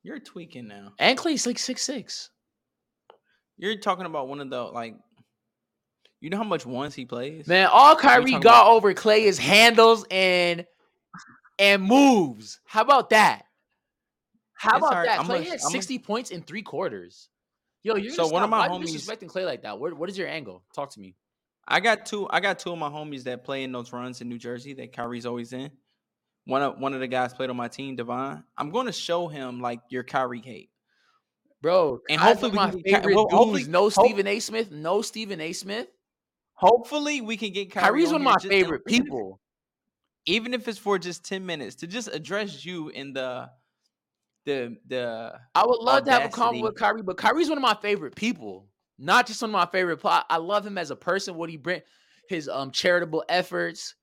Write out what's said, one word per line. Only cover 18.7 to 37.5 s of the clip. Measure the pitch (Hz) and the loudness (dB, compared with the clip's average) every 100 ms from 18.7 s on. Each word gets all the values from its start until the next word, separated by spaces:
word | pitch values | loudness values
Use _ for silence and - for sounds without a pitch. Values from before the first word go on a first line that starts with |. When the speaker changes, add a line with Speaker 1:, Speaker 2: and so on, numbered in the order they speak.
| 180 | -4
Speaker 2:
are | |
you | 170 | -8
Speaker 1:
homies | 156 190 | -10 -12
Speaker 2:
disrespecting | 220 180 | -14 -12
Klay | 185 | -8
like | 185 127 | -8 -8
that? | 113 104 | -12 -10
What, | 156 | -10
what | 147 180 | -10 -12
is | 196 | -10
your | 151 | -10
angle? | 156 117 90 _ | -10 -14 -20 _
Talk | - 139 | -12 -12
to | 107 | -14
me. | 95 _ _ _ _ _ - | -20 _ _ _ _ _ -2
Speaker 1:
I | 156 | 0
got | 214 214 | 2 -2
two, | - 208 190 | -4 -8 -2
I | 170 | -2
got | 196 185 | -2 -4
two | 180 | -8
of | 170 | -8
my | 147 | -10
homies | 151 151 139 | -10 -14 -12
that | 123 123 | -10 -12
play | 127 135 | -8 -8
in | 131 | -8
those | 123 120 | -10 -12
runs | 123 123 123 | -12 -12 -12
in | 120 | -12
New | 117 | -12
Jersey | 120 123 139 | -12 -14 -14
that | 135 123 | -18 -16
Kyrie's | 127 120 120 | -12 -10 -8
always | 120 120 117 | -8 -10 -10
in. | 127 143 _ _ _ _ _ _ _ | -14 -14 _ _ _ _ _ _ _
One | - 131 | -2 0
of, | 139 - | 0 -2
one | 135 | -6
of | 135 | -4
the | 127 | -4
guys | 127 127 | -2 -4
played | 127 131 | -4 -6
on | 123 | -6
my | 120 | -8
team, | - 139 127 | -10 -12 -10
Devon. | 117 123 135 151 _ - | -8 -8 -8 -12 _ -12
I'm | 147 | -6
gonna | 208 254 | -6 -6
show | 165 - 170 175 | -8 -6 -4 -4
him, | 147 131 123 | -10 -12 -8
like, | 123 120 _ | -8 -8 _
your | 127 | -10
Kyrie | 120 139 127 120 | -4 -4 -4 -8
hate. | 120 107 _ _ _ _ _ _ _ _ _ _ | -16 -20 _ _ _ _ _ _ _ _ _ _
Speaker 2:
Bro, | 156 185 156 123 - | 0 2 2 -4 -4
Speaker 1:
And | 156 | 4
Speaker 2:
Kyrie's | 190 220 | 4 4
Speaker 1:
hopefully | 240 202 | 0 0
Speaker 2:
one | 190 | -2
of | |
Speaker 1:
we | 180 | -2
Speaker 2:
my | |
Speaker 1:
can | |
get | 185 | 0
Ky-, | 196 | 2
Speaker 2:
favorite | 202 | 4
Speaker 1:
well, | 196 214 | 2 4
hopefully | 180 226 196 | 4 4 2
Speaker 2:
dudes. | 233 | -2
No | 175 | 2
Speaker 1:
hope | 208 | 2
Speaker 2:
Stephen | 196 226 202 196 | 4 4 4 -2
A. | 208 | -4
Smith. | - 220 214 | -6 -8 -8
No | 151 160 208 | -8 -4 -4
Stephen | 220 220 208 175 | -4 -12 -10 -10
A. | 160 | -10
Smith. | 185 196 214 359 _ _ _ _ _ _ | -10 -10 -10 -12 _ _ _ _ _ _
Speaker 1:
Hopefully | _ 185 240 240 294 294 294 | _ 6 6 2 -6 -4 -6
we | 220 220 | -6 -8
can | 214 | -6